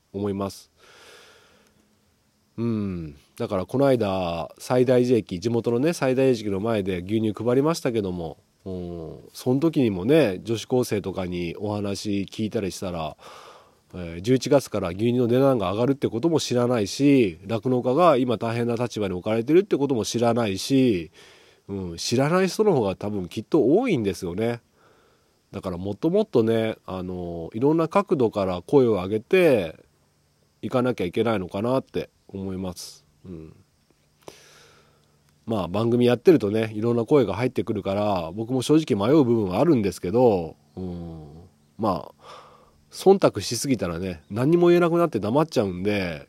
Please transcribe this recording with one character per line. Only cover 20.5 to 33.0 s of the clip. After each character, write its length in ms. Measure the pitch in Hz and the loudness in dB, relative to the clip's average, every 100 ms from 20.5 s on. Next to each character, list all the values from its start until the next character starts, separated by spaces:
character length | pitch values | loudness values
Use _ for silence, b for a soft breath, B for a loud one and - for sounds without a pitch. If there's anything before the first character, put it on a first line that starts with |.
| 95 | -2
し、 520 | - 135 131 95 80 b b b b b - | 0 4 4 2 -4 b b b b b -10
う 260 | 98 90 | -8 -6
ん、 20 | 85 | -8
知 200 | - 120 | -2 0
ら 120 | 139 | 2
な 140 | 180 | 2
い 60 | 190 | 0
人 160 | - | 0
の 80 | 214 | 0
方 100 | 156 | 2
が 140 | 101 92 | 0 -2
多 120 | 104 | -6
分 200 | 104 87 | -6 -6
き 140 | - | -10
っ 20 | |
と 320 | 107 165 120 170 | -2 2 4 4
多 120 | 262 | 2
い 80 | 160 | -2
ん 60 | |
で 100 | 101 | -2
す 100 | 90 | -4
よ 100 | 90 | -6
ね。 260 | 87 113 120 _ b b b b b b b _ | -4 -4 -4 _ b b b b b b b _
だ 100 | 101 | -10
か 80 | 95 | -8
ら 80 | 87 | -8
も 140 | 95 | -8
っ 40 | 104 | -4
と 140 | 160 | 0
も 120 | 175 | 0
っ 40 | - | 2
と 160 | 127 | 2
ね、 340 | 110 113 113 - - | 2 2 0 -4 -8
あ 160 | 92 | -8
の、 480 | 92 90 87 85 82 | -6 -8 -8 -8 -8
い 60 | 110 | -2
ろ 140 | 135 | 0
ん 20 | 160 | 2
な 120 | 160 | 2
角 280 | 202 202 170 | 0 0 0
度 140 | 117 | 0
か 140 | 101 | 0
ら 180 | 95 90 | -2 -4
声 260 | - 143 123 | 2 4 4
を 60 | |
上 140 | 101 92 | 2 0
げ 120 | 107 | -4
て 560 | - 190 175 123 85 - _ _ _ _ _ _ _ _ | 0 2 4 4 0 -8 _ _ _ _ _ _ _ _
い 80 | 113 | -4
か 140 | 127 | -2
な 120 | 123 | 0
き 80 | 123 | -2
ゃ 20 | |
い 80 | 90 | -4
け 100 | 98 | -2
な 100 | 110 | 0
い 40 | 110 | -2
の 100 | 90 | -4
か 140 | 98 | -4
な 160 | 113 131 | -2 -2
っ 40 | |
て 280 | - 90 76 _ _ | -2 -8 -8 _ _
思 260 | 98 98 | -10 -8
い 60 | 92 | -6
ま 160 | 95 | -8
す。 320 | 87 - - | -10 -16 -20